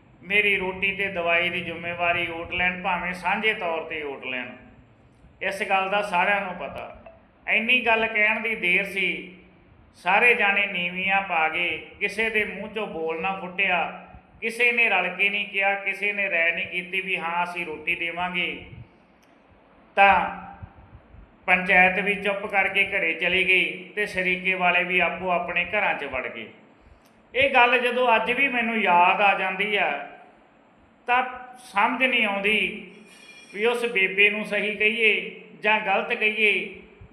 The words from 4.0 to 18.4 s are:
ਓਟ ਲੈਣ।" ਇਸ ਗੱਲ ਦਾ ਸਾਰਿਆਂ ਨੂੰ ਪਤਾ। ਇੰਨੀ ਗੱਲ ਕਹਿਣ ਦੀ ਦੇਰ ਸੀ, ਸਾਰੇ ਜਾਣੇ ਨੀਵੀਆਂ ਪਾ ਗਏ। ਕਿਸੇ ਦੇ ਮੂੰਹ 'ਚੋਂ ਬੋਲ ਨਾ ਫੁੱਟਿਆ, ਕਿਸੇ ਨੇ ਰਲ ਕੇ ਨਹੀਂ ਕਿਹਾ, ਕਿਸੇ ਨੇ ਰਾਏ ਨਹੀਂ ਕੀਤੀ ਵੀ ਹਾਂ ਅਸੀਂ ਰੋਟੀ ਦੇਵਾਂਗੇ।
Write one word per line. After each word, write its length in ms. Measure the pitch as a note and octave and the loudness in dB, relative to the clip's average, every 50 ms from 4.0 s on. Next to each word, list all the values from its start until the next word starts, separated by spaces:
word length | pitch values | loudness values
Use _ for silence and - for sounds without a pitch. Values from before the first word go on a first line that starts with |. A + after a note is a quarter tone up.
ਓਟ 220 | D3 C#3+ C3+ B2+ B2 | -6 -8 -8 -8 -8
ਲੈਣ।" 240 | C3 B2+ B2+ B2 A#2 A2 - - - - - - - _ _ _ _ _ _ - - - - | -8 -8 -8 -8 -10 -12 -16 -20 -20 -20 -20 -20 -20 _ _ _ _ _ _ -20 -20 -12 -8
ਇਸ 200 | F3 F#3+ F#3+ - | -6 -6 -4 -4
ਗੱਲ 280 | G#3+ F#3+ G3 F#3+ F#3+ F#3+ | -2 0 0 0 0 0
ਦਾ 120 | G3+ G#3 | 0 -2
ਸਾਰਿਆਂ 380 | G3+ F#3+ F3+ F3 F#3 G3+ G3+ G3 | 0 0 0 2 2 2 2 0
ਨੂੰ 140 | G3 F#3 F3 | -2 -4 -8
ਪਤਾ। 480 | - C#3 C3 - B2+ A2+ G#2+ - - - - - - - _ _ _ - E3 | -8 -10 -10 -10 -12 -12 -14 -14 -18 -20 -20 -20 -20 -20 _ _ _ -4 0
ਇੰਨੀ 380 | F#3+ G#3+ A3 A#3 B3+ B3 A3 | 0 0 2 2 0 2 2
ਗੱਲ 200 | A#3 A3+ A3 A3 | 2 2 2 2
ਕਹਿਣ 340 | A3 A3 G#3+ G#3 G#3+ A3 A3+ | 0 0 0 2 2 0 -2
ਦੀ 140 | A3 A3+ A3 | -4 -6 -4
ਦੇਰ 300 | F3+ F3+ F3 F3+ F#3+ G3 | -2 0 0 2 0 0
ਸੀ, 520 | F#3 F#3+ G3 F#3 F3+ D#3+ D3+ - - - - - - - - - - - - - - _ | -2 -4 -4 -4 -4 -4 -6 -10 -14 -18 -20 -20 -20 -20 -20 -20 -20 -20 -20 -20 -20 _
ਸਾਰੇ 400 | - - F3 F#3+ G#3+ A#3+ A#3+ A3+ | -6 0 2 4 6 6 6 4
ਜਾਣੇ 320 | A#3+ G#3 G3+ G3 G3+ G3+ | 4 2 2 2 2 0
ਨੀਵੀਆਂ 560 | G3 G3 F3 F3 F3 F3+ F#3 F#3+ G3 G3 G3 | -2 -2 -4 -4 -4 -4 -4 -2 0 0 0
ਪਾ 260 | G3 F#3+ F3 D#3+ D#3+ D#3 | 0 0 0 0 0 0
ਗਏ। 300 | D#3 E3+ F3 E3+ D#3+ D3+ - - - - | 0 -2 -2 -2 -4 -6 -10 -14 -8 -6
ਕਿਸੇ 300 | F#3+ G3 F#3+ G#3 A3+ A3 | -6 -4 -2 -2 -2 0
ਦੇ 140 | G#3+ G#3+ G#3 | 0 0 -2
ਮੂੰਹ 240 | F#3+ F#3 F#3+ G#3 G#3+ | -2 -4 -10 -10 -10
'ਚੋਂ 180 | - G#3+ G#3 | -8 -8 -8
ਬੋਲ 340 | F#3 D#3 D#3+ D#3+ D#3+ E3 E3 | -8 -6 -6 -4 -4 -4 -4
ਨਾ 200 | F#3 G3 F#3+ F#3 | -4 -4 -6 -6
ਫੁੱਟਿਆ, 680 | F3+ F3+ - G3+ G3 F#3+ F3+ E3+ D#3 - - - - - - - - _ - - | -8 -8 -4 -2 0 0 0 0 -2 -4 -6 -12 -16 -20 -20 -20 -20 _ -16 -10
ਕਿਸੇ 320 | G#3+ A3+ A3+ A#3 B3 A#3+ | -8 -6 -2 0 0 2
ਨੇ 160 | A#3 A#3 A#3 A3 | 2 2 2 2
ਰਲ 200 | G3 F#3 F3+ F3+ | 2 0 0 -2
ਕੇ 220 | F3+ F3+ G3 G3+ | -2 0 0 0
ਨਹੀਂ 160 | G3+ G#3 G3+ | 0 -2 -6
ਕਿਹਾ, 280 | - F3+ G3 G3 G3 G3 | -6 -2 0 0 0 0
ਕਿਸੇ 380 | G3 G3 G3 F#3+ F#3+ G3+ G#3 | -2 -4 -6 -6 -4 -4 -4
ਨੇ 180 | G3+ G#3 G3 F#3 | -4 -4 -4 -2
ਰਾਏ 220 | E3+ E3 E3 E3+ | 0 0 0 0
ਨਹੀਂ 140 | E3+ F3+ F#3+ | 0 -2 -6
ਕੀਤੀ 340 | - - F3+ F3+ F3+ F#3 F#3+ | -6 -8 -8 -8 -6 -6 -6
ਵੀ 180 | F#3 F#3+ F#3 E3+ | -4 -4 -4 -4
ਹਾਂ 260 | E3 E3 E3+ F3 F3 | -4 -4 -2 -2 -4
ਅਸੀਂ 220 | F3 - F3+ E3+ | -4 -4 -8 -8
ਰੋਟੀ 280 | D#3 D3+ D3+ D3+ E3+ F3 | -8 -10 -8 -6 -4 -4
ਦੇਵਾਂਗੇ। 720 | E3+ E3+ E3+ E3 E3+ F3+ F3+ F3 F3+ | -4 -4 -6 -6 -4 -6 -4 -2 -4